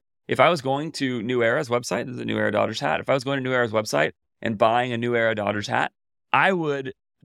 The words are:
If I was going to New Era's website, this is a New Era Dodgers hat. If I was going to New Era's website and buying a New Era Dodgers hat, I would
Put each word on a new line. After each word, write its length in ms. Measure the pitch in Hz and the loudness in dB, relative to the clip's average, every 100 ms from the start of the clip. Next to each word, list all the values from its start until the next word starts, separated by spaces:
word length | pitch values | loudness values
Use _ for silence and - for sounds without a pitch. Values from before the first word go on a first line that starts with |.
| _ _ - | _ _ -2
If 120 | 127 | 4
I 100 | 143 | 4
was 120 | 170 | 4
going 300 | 127 139 160 | -2 -4 -4
to 300 | - 135 123 | -4 -4 -2
New 180 | 110 123 | -2 2
Era's 280 | 113 135 123 | 2 2 0
website, 360 | 120 123 190 151 | -2 -2 -6 -6
this 100 | 123 | -8
is 60 | |
a 40 | 113 | -4
New 120 | 107 | -2
Era 140 | 107 | 0
Dodgers 280 | 104 104 110 | 2 0 -2
hat. 200 | 143 156 | -2 -2
If 100 | - | 0
I 40 | |
was 100 | 135 | -2
going 140 | 127 139 | -2 -4
to 60 | |
New 80 | 127 | 0
Era's 200 | 127 120 | 0 0
website 400 | 107 107 143 78 - _ _ | 0 0 0 0 -4 _ _
and 160 | - 104 | -4 2
buying 360 | 110 120 127 | 4 4 0
a 40 | 117 | -2
New 180 | 120 120 | 0 2
Era 180 | 113 | 2
Dodgers 340 | 107 101 104 104 | 0 -2 -2 -2
hat, 240 | 120 147 _ _ _ _ | -2 -2 _ _ _ _
I 220 | 131 175 | 2 4
would 400 | 185 156 139 135 - _ _ | 2 -2 -4 -6 -12 _ _